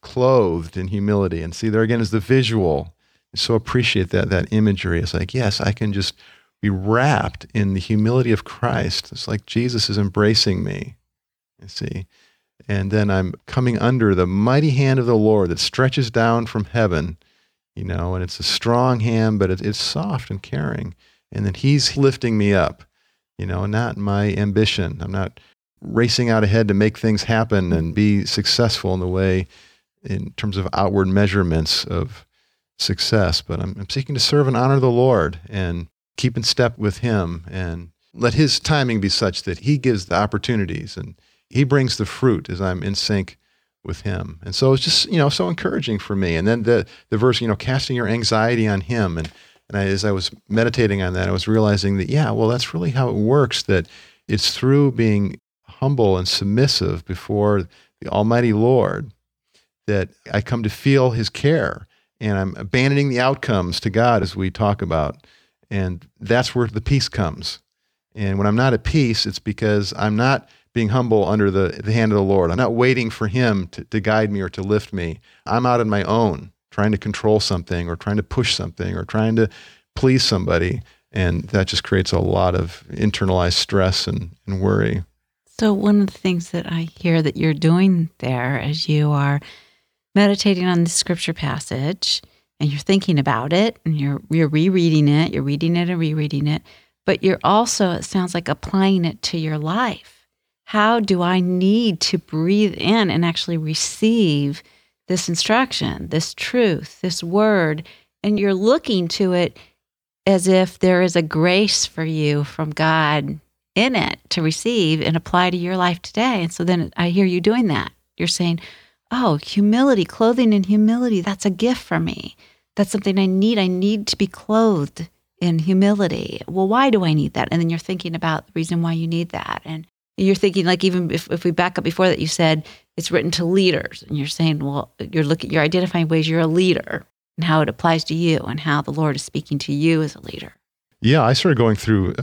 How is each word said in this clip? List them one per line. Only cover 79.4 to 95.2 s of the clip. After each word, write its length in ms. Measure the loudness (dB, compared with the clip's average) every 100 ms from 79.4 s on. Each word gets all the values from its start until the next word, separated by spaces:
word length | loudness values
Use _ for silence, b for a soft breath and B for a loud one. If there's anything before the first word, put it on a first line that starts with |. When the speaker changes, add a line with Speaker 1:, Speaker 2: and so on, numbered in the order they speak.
| 0 B B B B
Speaker 1:
please 280 | 0 2 2
somebody. 600 | 2 0 0 0 0 -4 b b b
And 340 | -2 0 -2
that 240 | -2 0 0
just 160 | -2
creates 280 | 0 0 0
a 60 | 0
lot 360 | 0 2 2
of 300 | 0 -4 -8 -14
internalized 640 | -2 -2 0 0 2 2
stress 520 | 0 0 0 2 0 -4
and, 240 | -6 -8 -14 -8
and 140 | -2
worry. 440 | 0 2 0 -2 -6 _ _ _ _ -2
Speaker 2:
So 140 | 0
one 280 | 2 2 2
of 60 | 2
the 100 | -2
things 320 | -4 -4 -4
that 200 | -8 -4
I 120 | -6
hear 400 | -6 -4 0 2
that 140 | 0 0
you're 180 | -2
doing 560 | 2 2 4 4 2 -2 -6
there 420 | -4 -2 -2 -4
as 280 | -4 -4 0
you 220 | 0 2
are 300 | 2 0 -2 B B B B B B _
meditating 520 | 2 2 2 0 2 2
on 180 | 2
the 60 | 2
scripture 440 | -2 -2 -4 -4
passage 880 | -4 -4 -6 -6 -4 -4 -4 -4 -6 b b b -4
and 100 | -2
you're 80 | -2
thinking 400 | 0 0 2 0
about 340 | 2 0 0
it 260 | 0 0 -2
and 140 | -4 -2
you're, 220 | -2 -4 -2
you're 180 | 0 2
rereading 600 | 2 2 4 4 4 4
it, 240 | 4